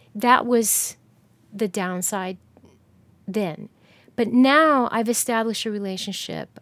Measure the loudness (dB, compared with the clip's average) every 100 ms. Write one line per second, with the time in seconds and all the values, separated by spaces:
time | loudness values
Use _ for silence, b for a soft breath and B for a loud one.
0 | b 0 4 4 4 2 2 -2 -4 -10
1 | _ _ _ _ _ -6 -6 -4 -4 -4
2 | -4 -6 -6 -10 _ _ _ _ _ _
3 | _ _ -8 -4 -4 -6 -14 b b b
4 | b -4 2 4 6 6 6 4 2 0
5 | -2 -2 -2 -2 -2 -4 -6 -6 -6 -6
6 | -8 -10 -8 -10 -10 -16